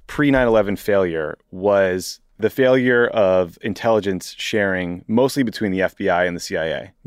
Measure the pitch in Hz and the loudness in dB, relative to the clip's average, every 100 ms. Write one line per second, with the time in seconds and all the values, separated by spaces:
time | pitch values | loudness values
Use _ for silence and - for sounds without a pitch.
0 | - - 147 131 120 110 101 95 - 98 | -8 -2 2 4 4 4 2 -2 0 0
1 | 90 80 78 - _ 92 101 101 95 92 | 0 -2 -6 -10 _ -4 2 4 2 0
2 | - - _ - 104 - 127 131 127 120 | -6 -14 _ -4 -2 2 2 4 2 2
3 | 120 113 95 92 87 - 110 92 117 110 | 2 2 2 2 0 -4 -8 -2 0 2
4 | 98 92 - - - 110 98 92 90 87 | 0 -4 -8 -12 -4 -2 0 -2 -4 -8
5 | - 113 131 143 120 - 104 92 92 - | -2 0 2 0 -4 -2 -2 0 -2 -2
6 | 95 87 90 87 - 90 80 71 92 _ | 0 0 0 -4 -6 -6 -4 -6 -10 _